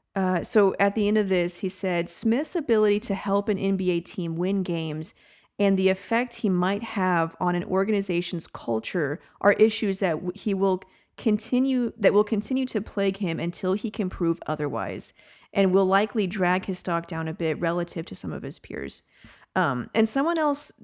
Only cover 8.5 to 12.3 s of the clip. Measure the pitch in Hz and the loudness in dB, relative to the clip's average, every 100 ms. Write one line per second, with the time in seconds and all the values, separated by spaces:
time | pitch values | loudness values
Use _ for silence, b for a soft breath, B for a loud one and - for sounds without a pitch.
8.5 | - - 226 - 185 143 143 b b 202 | -8 -4 -4 -2 -2 -2 -4 b b 2
9.5 | 196 220 - 208 190 190 156 180 - - | 6 4 4 -2 0 0 -2 -4 -6 -2
10.5 | 190 196 185 - b b - - 214 - | 0 2 0 -4 b b -4 0 0 2
11.5 | 254 269 262 240 - 196 190 208 | 0 2 0 -2 2 4 4 4